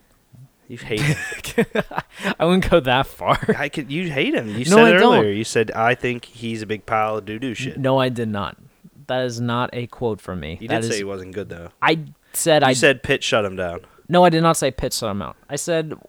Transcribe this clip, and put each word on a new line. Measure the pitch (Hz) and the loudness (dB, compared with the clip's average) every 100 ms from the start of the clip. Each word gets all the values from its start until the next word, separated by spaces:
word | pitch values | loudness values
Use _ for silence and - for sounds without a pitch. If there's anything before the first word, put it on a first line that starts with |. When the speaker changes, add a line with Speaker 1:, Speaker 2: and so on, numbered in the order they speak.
| _ _ _ - 135 _ _ | _ _ _ -20 -20 _ _
Speaker 1:
You | 120 | -16
hate | - 107 | -6 -2
him. | 143 - - - - - - | 0 -2 -4 -10 -6 -2 0
Speaker 2:
<laughs> | 214 - - - - 196 - | -2 -4 -8 -8 -8 -6 0
I | 165 | 2
wouldn't | 185 - | 4 4
go | 175 | 4
that | 131 127 - | 4 0 0
far. | - 95 - - 123 | -4 0 0 2 -2
Speaker 1:
I | 143 | -2
could. | 160 139 | -6 -6
You | 156 175 | -4 -4
hate | 139 220 | -2 0
him. | 302 110 | -2 -4
You | 107 | -4
Speaker 2:
No, | 143 214 | 4 6
Speaker 1:
said | |
Speaker 2:
I | 226 208 | 8 8
Speaker 1:
it | |
Speaker 2:
don't. | 240 - | 6 6
Speaker 1:
earlier. | 104 | 2
You | 101 | -2
said, | 117 120 110 | -2 0 0
"I | 110 117 | 2 2
think | 123 123 120 | 2 -2 -6
he's | - 117 117 113 | -10 -10 -8 -6
a | 104 | -6
big | 107 - | -8 -2
pile | 110 107 107 | 0 0 -2
of | 101 | -6
doo-doo | 110 131 | -8 -8
shit." | 107 131 - | -6 -8 -4
Speaker 2:
No, | 131 135 | 0 2
I | 131 | 0
did | 120 110 | -2 -4
not. | 104 82 - - _ - _ 143 | -4 -6 -10 -20 _ -20 _ -6
That | 127 127 | -4 -4
is | 117 | -4
not | 120 120 123 | -2 -2 -2
a | 123 120 | -6 -10
quote | - 120 98 | -6 -4 -4
from | - 90 | -8 -8
me. | 76 87 | -8 -10
Speaker 1:
You | 110 | -4
Speaker 2:
That | 113 | -4
Speaker 1:
did | 113 | -2
say | |
Speaker 2:
is | 107 | -4
Speaker 1:
he | |
wasn't | 98 98 92 | -4 -10 -10
good, | 98 87 | -10 -10
though. | 85 85 - | -12 -16 -2
Speaker 2:
I | 147 160 143 - _ | 0 0 -4 -18 _
said | - 165 151 | -4 2 4
Speaker 1:
You | 135 | 4
Speaker 2:
I | |
Speaker 1:
said | 127 147 127 | 4 4 2
Pitt | - 131 | 0 -2
shut | - 117 | 2 0
him | 101 92 | 0 -4
down. | 87 87 - _ - | -6 -6 -14 _ 0
Speaker 2:
No, | 175 | 4
I | 180 | 6
did | 160 | 6
not | 165 156 | 2 2
say | 139 | -2
Pitt | - 131 | -2 -6
shut | - 113 | -4 -4
him | 98 | -4
out. | 67 - - | -8 -12 -12
I | 139 | -8
said | - 160 156 - | -2 -2 -2 -10